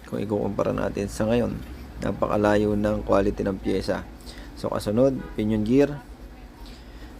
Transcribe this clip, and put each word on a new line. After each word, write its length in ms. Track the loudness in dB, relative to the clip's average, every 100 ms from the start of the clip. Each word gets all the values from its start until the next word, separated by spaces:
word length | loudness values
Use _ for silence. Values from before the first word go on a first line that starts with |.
| -8
Kung 160 | -6
ikukumpara 480 | 0 0 0 0 0
natin 400 | 0 -2 -2 -4
sa 160 | -2 2
ngayon, 320 | 2 2 -4 -10 -14 -14 -6
napakalayo 800 | -4 0 0 4 4 6 4 2
ng 240 | 2 0
quality 400 | 4 4 4 0
ng 160 | -2 0
piyesa. 480 | 0 0 0 -4 -4 -16 -16 -16 -16 -8
So, 80 | -4
kasunod, 480 | -2 0 4 4 2 -6 -2
pinion 240 | 0 2
gear. 400 | 4 4 4 0 -12 -18 -18 -18 -18 -16 -16 -16 -18 -16 -16